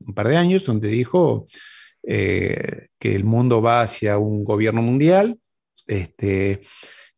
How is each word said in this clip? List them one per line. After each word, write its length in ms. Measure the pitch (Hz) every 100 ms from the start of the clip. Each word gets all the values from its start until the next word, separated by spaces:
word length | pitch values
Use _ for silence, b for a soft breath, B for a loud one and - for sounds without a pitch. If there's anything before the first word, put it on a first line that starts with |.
un 140 | -
par 120 | 104 107
de 100 | 160
años, 280 | 175 190
donde 240 | 180 110 107
dijo, 580 | 120 123 180 160 113 - B B B B B
eh, 840 | - 107 98 92 92 - - - - _
que 160 | 107
el 80 | 98
mundo 400 | 104 113 123 117
va 200 | 113 120
hacia 360 | 110 - 107 104
un 260 | 107 107
gobierno 380 | 104 107 110 113
mundial, 560 | 117 131 156 185 214 233 _ _ _ _ -
este, 760 | 101 90 - 101 95 98 98 B B B B B